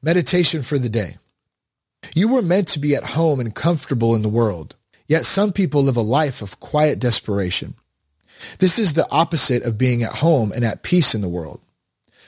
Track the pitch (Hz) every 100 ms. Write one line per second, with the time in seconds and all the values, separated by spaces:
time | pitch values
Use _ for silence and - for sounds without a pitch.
0 | 143 175 147 180 175 160 131 143 123 113
1 | 95 - _ _ _ _ _ _ _ _
2 | - 151 208 262 185 185 196 - 147 135
3 | - 147 165 139 117 - 165 170 - 120
4 | 113 117 107 110 113 90 71 - _ _
5 | _ 156 123 - 208 196 185 143 139 123
6 | 107 131 151 - 101 - - 151 151 110
7 | 120 113 - 101 92 - - - _ _
8 | _ _ _ _ - - 185 - 202 147
9 | - 143 165 160 - 123 - 107 127 120
10 | 117 - 160 151 107 104 117 - - 180
11 | - 113 98 87 78 73 _ _ _ _
12 | _ _